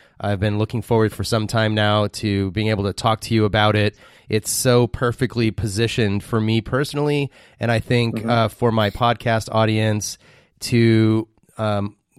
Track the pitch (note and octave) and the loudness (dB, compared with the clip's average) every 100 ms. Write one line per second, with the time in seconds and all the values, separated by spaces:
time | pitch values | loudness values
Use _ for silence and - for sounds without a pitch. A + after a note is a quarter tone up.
0 | _ - G2+ G2 G#2 G#2 G#2+ A#2 - A2+ | _ -8 -4 -2 0 0 -2 -4 0 2
1 | G#2+ - G2 A2+ G#2+ A2+ G#2+ G#2+ G#2 G#2+ | 2 0 -2 -2 0 0 0 2 2 2
2 | G#2 - A2 G2 F#2+ F2+ G#2+ G2+ G2+ - | 0 -2 -2 0 -2 -2 0 0 -2 -2
3 | A#2 A2 - A2 G#2 G#2+ G#2+ G#2+ G#2 - | -2 -2 0 0 2 4 2 4 0 -2
4 | - - - G#2+ - - C3 B2 A#2+ - | -20 -20 -4 -4 -2 -2 2 4 2 -2
5 | A#2+ - B2+ A#2+ A2+ - G#2+ F#2+ A2+ - | -4 -2 -4 0 -2 -2 -4 -2 -2 0
6 | G#2 G2+ - A2+ A2 A2+ - B2+ D3 D3 | 0 -2 -2 -2 0 0 0 -4 -2 -2
7 | D3 D3 C#3 - - - A#2 A2 - B2 | -2 -2 -4 -10 -20 -6 -2 -2 0 0
8 | A2+ A2+ A2+ A#2 G#2+ - A#2+ A2 G#2 - | 0 -4 -2 0 0 0 0 2 0 0
9 | A#2+ A#2 A#2 A2+ - A2 A2 G#2+ A2 G#2+ | -2 0 -2 -2 -2 0 0 2 0 -2
10 | - - _ _ _ _ - A#2+ A2+ A2 | -6 -12 _ _ _ _ 0 4 4 4
11 | A2 A2 - _ _ - G#2+ G2+ G2+ _ | 4 0 -4 _ _ -6 -4 -2 -6 _
12 | _ | _